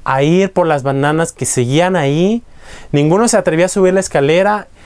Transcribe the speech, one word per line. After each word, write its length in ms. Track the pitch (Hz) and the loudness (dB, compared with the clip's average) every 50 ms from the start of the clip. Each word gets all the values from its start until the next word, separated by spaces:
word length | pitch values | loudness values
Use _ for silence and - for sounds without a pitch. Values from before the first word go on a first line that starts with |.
| - | -6
a 200 | - 135 135 143 | -4 -2 0 0
ir 280 | 156 170 185 196 190 | 2 2 0 0 0
por 140 | 190 185 175 | 0 -2 0
las 160 | 160 156 143 | 0 0 -2
bananas 500 | 123 139 135 139 139 147 151 160 165 160 | -2 -4 -2 -2 -2 0 0 -2 -4 -4
que 140 | - - - | -6 -8 -6
seguían 480 | - - 131 123 120 135 156 175 185 185 | -4 -2 -2 -2 0 0 0 0 0 0
ahí, 480 | 175 143 139 143 160 175 202 226 233 - - - - - - - - - - | 0 0 0 0 0 0 0 -2 -4 -6 -12 -20 -20 -20 -20 -20 -20 -4 0
ninguno 380 | - 143 147 156 170 202 233 233 | 0 2 2 2 2 2 2 2
se 80 | - | 0
atrevía 300 | - - 180 160 160 175 | 0 0 0 0 0 0
a 20 | 180 | 0
subir 260 | - 202 185 185 185 | 2 2 2 2 2
la 60 | 190 | 0
escalera, 680 | 185 - - 156 139 143 160 175 190 208 208 208 - - - - - | -2 -2 -2 0 0 2 2 2 2 0 -2 -4 -6 -12 -20 -20 -20